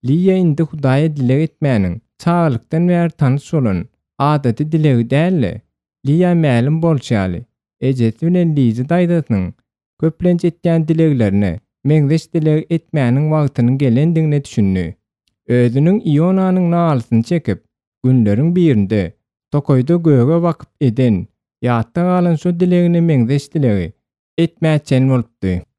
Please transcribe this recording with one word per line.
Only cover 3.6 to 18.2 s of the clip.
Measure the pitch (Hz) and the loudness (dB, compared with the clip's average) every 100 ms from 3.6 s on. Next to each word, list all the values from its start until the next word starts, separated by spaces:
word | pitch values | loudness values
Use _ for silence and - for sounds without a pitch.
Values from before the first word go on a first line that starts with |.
| 123 92 - _ _ _ | 0 -2 -6 _ _ _
adaty | 139 151 135 113 151 | 0 0 -2 -2 -2
dilegi | 160 151 123 117 | 0 2 2 0
däl. | 135 170 185 104 82 _ _ _ _ 135 | 0 0 0 -2 -6 _ _ _ _ -2
Liýa | 156 180 | 0 2
mälim | 170 156 120 127 160 | 2 2 2 0 0
bolşýaly. | 165 151 - 110 95 87 - _ _ _ | 0 -2 -2 -2 -2 -6 -12 _ _ _
Ejesi | 127 131 113 107 165 | -4 0 -2 -2 -2
bilen | 180 175 147 | 0 0 2
Liýa | 123 113 131 | 0 0 -2
daýdasynyň | 170 175 175 - 104 92 - _ _ _ _ | 0 0 -2 -2 -4 -4 -10 _ _ _ _
köplenç | 160 - 180 175 | -4 -2 -2 0
etýän | 175 165 175 165 156 | -2 -2 -2 0 0
dileglerini | 160 160 139 107 98 101 82 _ _ | 0 2 2 0 0 -2 -4 _ _
meňzeş | 139 156 143 160 - | 0 2 2 0 -2
dilek | 170 156 151 - | -4 0 -2 -2
etmäniň | 165 _ 156 123 127 156 | -6 _ -4 0 0 0
wagtynyň | 156 143 - 120 135 | 0 -2 0 0 0
gelendigine | 139 117 156 160 160 147 | 0 2 2 0 0 -2
düşündi. | 139 - 101 92 85 - _ _ _ _ - | -4 -2 0 0 -4 -10 _ _ _ _ -2
Özüniň | 123 120 123 156 202 | 0 2 2 2 0
Ionanyň | - 147 170 190 185 185 175 | 0 0 2 0 0 0 0
nalasyny | 170 170 139 113 226 | 0 0 -2 0 -2
çekip, | 226 175 135 98 _ _ _ _ | 0 -4 -2 -6 _ _ _ _
günleriň | 127 131 | 0 2